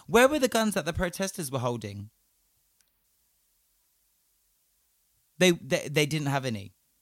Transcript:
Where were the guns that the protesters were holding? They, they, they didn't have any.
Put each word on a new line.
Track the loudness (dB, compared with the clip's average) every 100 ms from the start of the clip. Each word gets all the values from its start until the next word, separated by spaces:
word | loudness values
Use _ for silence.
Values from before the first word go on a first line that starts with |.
| 2
Where | 6 6
were | 4
the | 0
guns | 2 0
that | -2
the | -2
protesters | -2 -4 -4 -6 -6 -6
were | -4
holding? | -2 -4 -8 -10 -14 _ _ _ _ _ _ _ _ _ _ _ _ _ _ _ _ _ _ _ _ _ _ _ _ _ _ _ _ _ _ _ _ 2
They, | 4
they, | 4 -2 -4 0
they | 0 0
didn't | 0 -2
have | -2
any. | -2 -6 -10 _ _ _